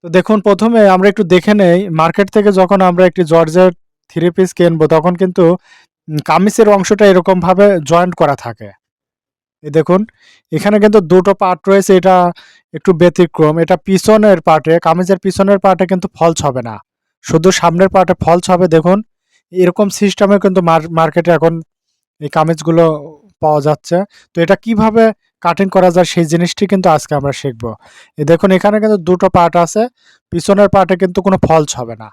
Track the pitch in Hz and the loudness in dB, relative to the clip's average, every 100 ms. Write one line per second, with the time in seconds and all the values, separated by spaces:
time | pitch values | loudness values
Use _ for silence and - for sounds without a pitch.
0 | 175 175 175 214 208 196 226 233 202 185 | 0 -2 0 0 0 0 0 2 4 4
1 | 202 190 175 180 220 208 180 175 196 160 | 2 0 0 0 2 2 2 2 0 -2
2 | 165 - 196 214 208 190 185 196 185 175 | -2 -2 -2 0 0 0 0 2 2 2
3 | 185 185 160 165 160 170 185 170 _ _ | 0 0 0 2 2 2 2 0 _ _
4 | _ 165 175 170 185 - 175 165 156 160 | _ -4 -2 0 -2 0 0 2 2 2
5 | 170 175 185 180 170 185 _ _ _ _ | 0 -2 -4 0 0 0 _ _ _ _
6 | - 151 - 165 202 214 208 202 180 202 | -12 -10 -2 0 0 2 2 2 0 2
7 | 208 185 175 185 180 185 202 185 147 170 | 4 2 2 -2 0 2 2 2 0 0
8 | 180 175 151 139 120 113 104 _ _ _ | 0 -2 -2 -2 -10 -16 -20 _ _ _
9 | _ _ _ _ _ _ 151 156 156 185 | _ _ _ _ _ _ -4 -4 0 -2
10 | 220 _ _ _ _ 156 202 208 214 214 | -2 _ _ _ _ -4 0 2 2 2
11 | 160 185 185 196 190 180 - 196 190 185 | 2 0 2 -2 -2 -4 0 0 4 2
12 | 185 185 175 - _ _ _ 156 - 160 | 4 2 0 -4 _ _ _ -6 -2 2
13 | 175 - 170 - 151 160 165 180 - 190 | 2 2 -2 2 0 0 -2 -2 -2 -2
14 | - 214 214 180 170 156 160 165 165 165 | 2 2 4 2 2 0 0 0 0 -2
15 | 180 190 190 180 196 202 196 180 185 190 | -2 -2 -2 -2 0 2 2 0 -2 -4
16 | 226 _ 165 160 147 127 117 104 _ _ | -6 _ -2 0 -6 -6 -10 -14 _ _
17 | _ _ - 160 175 - 175 170 190 190 | _ _ -4 0 0 0 -2 0 0 2
18 | 185 180 - 175 - 180 180 160 165 196 | 0 -2 0 0 0 0 2 2 2 0
19 | - _ _ _ _ 185 180 180 202 - | -2 _ _ _ _ -2 -2 0 -4 -2
20 | 202 - 202 202 196 185 170 160 160 165 | -4 0 0 2 0 0 0 0 -2 -2
21 | 160 175 165 165 165 165 165 _ _ _ | -2 -2 0 0 0 -2 -12 _ _ _
22 | _ _ 147 160 156 160 151 165 165 151 | _ _ -6 -4 -2 -2 0 2 2 -2
23 | 147 151 _ _ 156 151 143 147 - 170 | -12 -20 _ _ -2 0 -2 -4 -4 -4
24 | 202 _ _ - 165 196 220 214 220 220 | -4 _ _ -4 -2 -4 -4 -2 0 2
25 | 226 208 _ _ 170 170 196 190 180 170 | 0 -2 _ _ -6 -2 -2 2 2 2
26 | 170 - 160 165 175 - 196 190 180 151 | 0 -2 -2 -2 -4 -4 -4 -2 0 -2
27 | - 147 139 127 143 113 117 107 _ _ | -2 -6 -6 -6 -10 -10 -14 -14 _ _
28 | _ - 151 165 196 190 202 214 214 208 | _ -8 -2 0 2 0 0 0 -2 -2
29 | 160 180 190 185 170 170 170 214 240 _ | -2 -2 0 2 0 0 -2 -4 -6 _
30 | _ _ _ 170 - 196 202 196 180 180 | _ _ _ -8 -2 2 2 2 0 -2
31 | 190 180 190 190 - 160 151 - 117 110 | -2 -2 -2 -2 0 0 0 -8 -12 -14
32 | 110 | -20